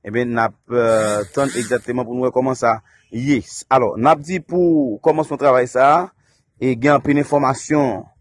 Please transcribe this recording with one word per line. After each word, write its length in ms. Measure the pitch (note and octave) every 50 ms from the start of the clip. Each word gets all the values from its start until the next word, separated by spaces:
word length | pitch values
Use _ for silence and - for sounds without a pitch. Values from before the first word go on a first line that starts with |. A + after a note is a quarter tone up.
| _
enben 260 | G2+ G#2 A#2+ B2 A#2+ A#2
n 80 | A#2
ap 160 | A2+ G#2+ G#2 _ _ _ A#2 A#2+ A#2 A2+ A2+ A2 G#2+ G#2+ G#2 G#2 G#2 F#2+ -
tann 180 | C#3+ C#3 C#3 - A2+
egzakteman 460 | A#2 A2 B2 B2 - - A#2+ B2+ B2
pou 100 | A2+ A#2+
nou 80 | B2 B2+
wè 80 | B2+ -
kòman 240 | B2+ B2+ C3 C3
sa 220 | - - A#2 A2 A2 _ _ _ _ _ _ -
ye. 300 | A2+ B2 C#3 D3 A#2+ F#2+ - - - - _
Alò 240 | C3 C3+ B2 G#2 - G2+
n 80 | A#2 D3
ap 140 | D#3+ D3 C#3+
di 160 | D#3 F#3+ F3+
pou 400 | - _ E3 F3+ F3+ F3 E3 D#3 C#3+ B2 G#2+ G2 -
kòmanse 300 | D#3 D#3 D#3 D#3 - D3
yon 60 | C3+
travay, 280 | C#3+ C#3+ B2+ B2+ B2 B2+
sa 400 | - B2+ C3+ C#3 D3+ E3+ F3+ G3 _ _ _ _ _ _ _ _ _ _
gen 360 | A2+ C3 B2+ A#2 A#2 D3 D3
anpil 260 | C3+ - C#3+ C#3+ D3 C#3+
enfòmasyon 800 | - D3 C#3+ C#3 C3 C3 - - - D3+ D3+ C#3+ C3 G#2+ F#2 - _ _ _